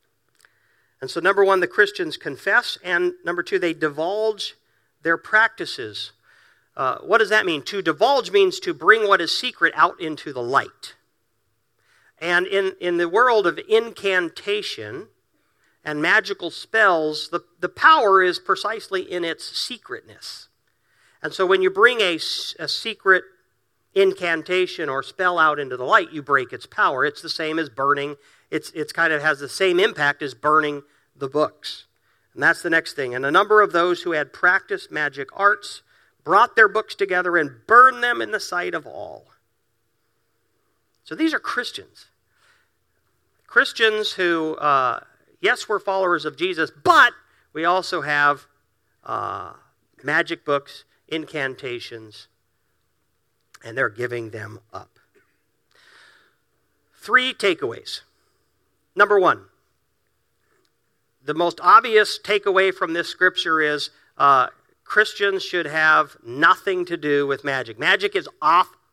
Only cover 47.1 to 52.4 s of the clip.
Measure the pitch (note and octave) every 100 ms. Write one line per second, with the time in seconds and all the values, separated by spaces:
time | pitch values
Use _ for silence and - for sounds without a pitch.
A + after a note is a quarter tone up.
47.1 | - _ _ _ D#3 E3+ F#3 E3+ F3 C#3+
48.1 | D3 D3 C#3 _ _ _ _ _ _ -
49.1 | A2 G2+ G2 F#2 - _ _ _ _ C#3
50.1 | D#3+ D#3 E3 - C#3+ C#3 - _ _ -
51.1 | D#3+ D3+ D#3 C3+ B2+ C3 A#2+ - A#2 A2
52.1 | G#2+ - _